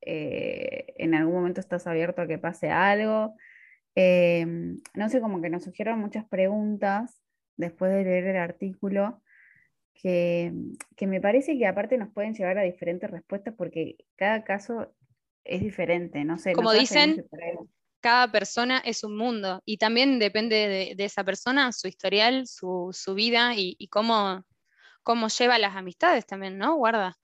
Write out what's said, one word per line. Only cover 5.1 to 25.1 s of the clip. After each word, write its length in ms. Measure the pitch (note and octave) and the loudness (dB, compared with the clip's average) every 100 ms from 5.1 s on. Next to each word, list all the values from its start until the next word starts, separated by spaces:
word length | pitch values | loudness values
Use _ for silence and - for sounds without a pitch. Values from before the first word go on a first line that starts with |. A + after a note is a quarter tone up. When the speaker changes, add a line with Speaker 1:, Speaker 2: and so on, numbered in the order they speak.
| B3+ | 0
Speaker 1:
como 220 | A3 F#3+ | 0 -2
que 80 | E3 | -2
nos 140 | E3+ | -4
surgieron 360 | F3+ - G#3 A3+ | -6 -8 -4 -4
muchas 260 | G#3 G#3 G#3+ | -4 -6 -6
preguntas 920 | F#3+ F#3+ G#3 G#3+ G#3 G3+ G3+ A#3+ _ _ _ _ - | 0 2 2 -2 0 0 0 -4 _ _ _ _ -8
después 360 | E3+ E3+ F#3 | -8 -2 0
de 120 | G3 | 2
leer 240 | F#3+ F3+ F3+ | 2 0 2
el 100 | F#3+ | 0
artículo 880 | E3+ F3 G3 F#3 G3+ G3 G3+ - _ _ - _ _ _ _ _ | -2 -4 -8 -6 -2 0 -2 -4 _ _ -20 _ _ _ _ _
que, 580 | F#3+ F3+ F3 F3 E3+ E3+ - - - _ | 0 2 2 0 -2 -6 -10 -12 -18 _
que 120 | G3 | -4
me 120 | F#3+ | 0
parece 380 | G3 A#3 C#4+ C#4+ | 2 2 2 0
que 80 | G#3+ | 0
aparte 320 | F#3+ G#3 B3+ | 0 0 -2
nos 160 | G#3 | -2
pueden 220 | - G#3 A3 | -6 -6 -2
llevar 240 | F3+ F#3 | -2 0
a 20 | |
diferentes 480 | F#3+ F3+ E3+ F3 G#3 | 0 -2 -6 -6 -6
respuestas 460 | E3+ - G3+ G3+ A3 | -10 -8 -8 -8 -8
porque 400 | F3 E3 D#3 - _ _ | -8 -4 -6 -8 _ _
cada 280 | F#3+ A3 | 0 0
caso 520 | A3 G3 G3 A#3 G#3+ _ _ _ _ _ | -2 -6 -4 -8 -8 _ _ _ _ _
es 180 | - F3+ | -8 -4
diferente, 640 | G#3 F#3+ E3+ F3 F3 D3 | -4 -4 0 0 -2 -4
no 140 | D3 E3+ | -4 -2
sé, 160 | F#3+ | 0
Speaker 2:
Como 180 | F3 A3+ | 2 4
Speaker 1:
nosotras 160 | A3 B3+ | 4 4
tenemos 260 | D4 D4+ D#4+ | 4 4 4
Speaker 2:
dicen, 60 | - | -4
Speaker 1:
diferentes. 360 | - E3+ F3 - _ _ _ | -12 -10 -10 -12 _ _ _
Speaker 2:
cada 320 | A#3 A#3+ B3 | 2 4 4
persona 460 | G#3+ G3 - A#3+ C4 B3 | 2 0 -2 0 0 -2
es 180 | A3 | -6
un 140 | A3 G#3+ | -6 -4
mundo 460 | A#3 A3+ G3 F#3 - | -2 -2 -4 -6 -6
y 120 | G#3+ | 0
también 420 | A3 A#3 C4+ C4 | 2 4 4 4
depende 360 | G#3 G#3+ A3+ A3 G#3 | 2 0 0 2 2
de, 260 | F#3+ F#3+ F#3+ | 0 -4 -4
de 100 | G3+ | -6
esa 180 | - | -4
persona, 480 | F#3+ F#3+ - C4+ C4 | -4 -2 0 2 2
su 160 | A3 - | 0 -8
historial, 580 | - F#3+ G3+ A3+ C4 B3+ | -6 0 2 4 2 -4
su, 440 | - F#3 F3+ F3+ | -10 -6 -6 -6
su 220 | F3+ - F#3+ | -8 -6 -2
vida 400 | A3+ A#3 A#3+ A#3 | 2 4 2 0
y, 200 | F#3 - | -4 -6
y 80 | - | -6
cómo, 580 | G#3 A3+ A3+ G3 F#3 - _ _ _ - _ | -2 2 2 2 -4 -10 _ _ _ -20 _
cómo 280 | - | -2